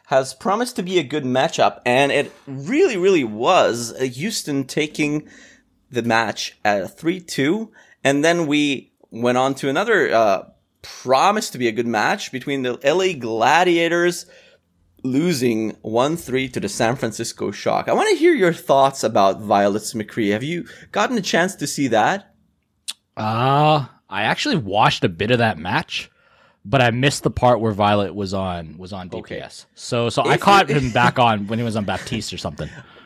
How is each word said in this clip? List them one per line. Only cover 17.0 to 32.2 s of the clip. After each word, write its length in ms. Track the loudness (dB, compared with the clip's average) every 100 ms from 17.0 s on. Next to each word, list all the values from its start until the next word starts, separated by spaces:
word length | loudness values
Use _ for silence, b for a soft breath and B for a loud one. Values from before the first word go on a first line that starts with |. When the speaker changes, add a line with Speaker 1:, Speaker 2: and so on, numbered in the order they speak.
| -4 -6 -10 -8 -8
Speaker 1:
Shock. 380 | -6 -2 -2 0
I 40 |
wanna 220 | 0 2
hear 180 | 2 4
your 200 | 4 2
thoughts 500 | 0 2 4 4 2
about 380 | -2 4 2 2
Violet's 540 | 0 2 2 0 -6
McCree. 360 | -8 -8 -4 -2
Have 140 | 0
you 200 | -2 -6 -8 B B
gotten 260 | -2 -2 -2
a 20 |
chance 360 | -2 0 0 -2
to 100 | -8
see 220 | -4 0
that? 440 | 2 2 0 -8 _ _ _ _ _ -16 -16 _ -8
Speaker 2:
Uh, 680 | -4 -2 2 4 4 2 -2 _ -12
I 140 | -4
actually 360 | -2 -2 -2 -2
watched 440 | -2 2 2 2
a 60 | -4
bit 240 | -2 0
of 60 | 2
that 200 | 0 -2
match, 500 | -4 -4 -4 -10 -12 b b b b b
but 160 | -2 2
I 120 | 2
missed 320 | 2 0 0
the 80 | -4
part 260 | 0 2 4
where 140 | 0
Violet 420 | 2 2 2 0
was 180 | -4 -6
on, 460 | -4 -4 -6 -10 -14
was 140 | -14
on 160 | -12 -10
Speaker 1:
Okay. 260 | -12 -12
Speaker 2:
D 60 | -12
P 0 |
S. 240 | -14 -18 -20
So, 340 | _ -6 -2 0
so 140 | 0
I 120 | 2
Speaker 1:
If 0 |
you 100 | 2
Speaker 2:
caught 240 | 4 4 4
him 240 | 0 0
back 260 | 2 2 4
on 300 | 2 2 -2
when 100 | -4
he 60 |
was 100 | -4
on 100 | -4
Baptiste 480 | -4 -6 -6 -8